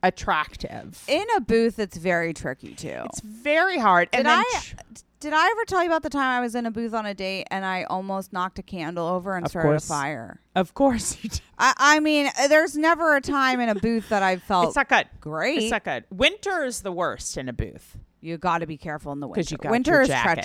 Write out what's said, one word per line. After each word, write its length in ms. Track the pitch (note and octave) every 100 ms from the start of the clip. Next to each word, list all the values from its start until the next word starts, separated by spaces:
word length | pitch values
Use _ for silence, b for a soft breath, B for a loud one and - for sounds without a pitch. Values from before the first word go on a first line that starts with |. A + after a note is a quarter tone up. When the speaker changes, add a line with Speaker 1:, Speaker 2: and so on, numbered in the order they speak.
Speaker 1:
attractive. 1000 | F#3 - - E3 D3+ - - A2 - - -
Speaker 2:
In 180 | D4 G#4+ G#4+
a 60 |
booth, 380 | A3+ A3+ A3+ G#3+
it's 180 | G3+ -
very 360 | E3+ F3 E3
tricky, 400 | D#3 D3 C3 - -
too. 260 | D#3 - -
Speaker 1:
It's 160 | -
very 580 | G#3+ A3 C4 D#4 F#4 G4
hard. 300 | A3 F3 F3
And 120 | A#3+ C4+
Speaker 2:
Did 20 |
Speaker 1:
then 100 | E4
Speaker 2:
I, 200 | A#4 A4
Speaker 1:
tr- 140 | - - - A3 - _
Speaker 2:
did 140 | D4
I 160 | D4+ F4
ever 160 | A4+ A4+
tell 160 | F#4+
you 80 | F4
about 140 | D#4+
the 60 | D#4
time 260 | C#4+ C4 B3
I 40 |
was 120 | B3
in 120 | A#3 A#3
a 40 |
booth 220 | G#3+ A#3
on 120 | A3+ G#3+
a 80 | G3
date 320 | F#3+ F#3+ -
and 160 | F#3+ F#3+
I 180 | F#3 -
almost 460 | F#3 G3 G3 F#3+
knocked 280 | F#3 F#3 -
a 40 |
candle 440 | - G3 D#3 E3+ E3
over 280 | F3+ F3+ F#3
and 100 | -
Speaker 1:
Of 60 |
Speaker 2:
started 180 | F#3 D#3
Speaker 1:
course. 160 | D3+ -
Speaker 2:
a 20 |
fire? 540 | D3+ C#3 C#3 A2+ - _ -
Speaker 1:
Of 180 | F#3 -
course 420 | C#4 A#3 F#3+ -
you 60 | A3
did. 100 | - - _
Speaker 2:
I, 160 | B3+ -
I 220 | C#4 D4+
mean, 300 | D4+ D4+ C#4+ -
uh, 80 | C#4
there's 300 | D4+ D#4+ C#4+
never 380 | D#4 E4 E4 C#4+
a 60 |
time 380 | C4+ C#4+ C4 B3+
in 100 | A#3+
a 60 | G3
booth 340 | A3 A3+ G3+
that 120 | G#3
I've 220 | F#3+ F#3
felt 240 | - F#3+ E3
Speaker 1:
<laughs> 0 |
It's 80 | C#4+
not 140 | C4+
good. 180 | A#3+ - -
Speaker 2:
great. 440 | D3+ D#3 G3 D4+
Speaker 1:
It's 80 | A3
not 120 | A#3
good. 200 | - B2+ -
Winter 520 | F#3 C#4 G4+ G4 F#4
is 180 | C4+ A3+
the 100 | G3
worst 460 | F3+ E3 G2+ - -
in 120 | C3
a 40 |
booth. 440 | A#2+ G#2 - - - - _
Speaker 2:
You 160 | D#3+ E3
gotta 280 | F3+ E3+ E3
be 100 | D#3
careful 340 | F3 D3+ D3
in 80 | C#3+
the 80 | C#3+
Speaker 1:
'Cause 100 | -
Speaker 2:
winter. 160 | E3+
Speaker 1:
you 40 | D3+
got 140 | D#3
Speaker 2:
Winter 200 | A#3 C4
Speaker 1:
your 80 | D#4+
Speaker 2:
is 60 | B3+
Speaker 1:
jacket. 280 | C3 A#2+ D#3+